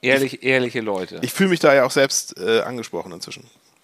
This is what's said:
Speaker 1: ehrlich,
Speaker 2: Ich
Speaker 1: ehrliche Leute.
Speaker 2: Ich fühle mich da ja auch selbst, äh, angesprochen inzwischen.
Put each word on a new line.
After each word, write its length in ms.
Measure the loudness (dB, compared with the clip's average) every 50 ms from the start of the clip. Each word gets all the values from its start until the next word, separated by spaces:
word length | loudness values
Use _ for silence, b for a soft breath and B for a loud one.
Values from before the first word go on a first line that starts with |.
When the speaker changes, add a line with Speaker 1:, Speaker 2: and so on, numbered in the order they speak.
Speaker 1:
ehrlich, 320 | 4 4 2 4 2 0 -4
Speaker 2:
Ich 100 | -4 0
Speaker 1:
ehrliche 380 | 2 2 2 2 0 -2 -4
Leute. 380 | -4 -2 -4 -4 -4 -6 -6 -6
Speaker 2:
Ich 120 | -6 -6 0
fühle 160 | 0 2 2
mich 100 | 2 4
da 120 | 4 6 6
ja 100 | 6 4
auch 60 | 4
selbst, 480 | 2 2 2 2 0 -4 -6 -6 -12 -6
äh, 220 | -2 0 2 2
angesprochen 500 | 0 -2 -6 -10 -12 -8 -10 -10 -10 -10
inzwischen. 360 | -14 -16 -14 -16 -16 -18 -18 _ _ _ _ _ _ _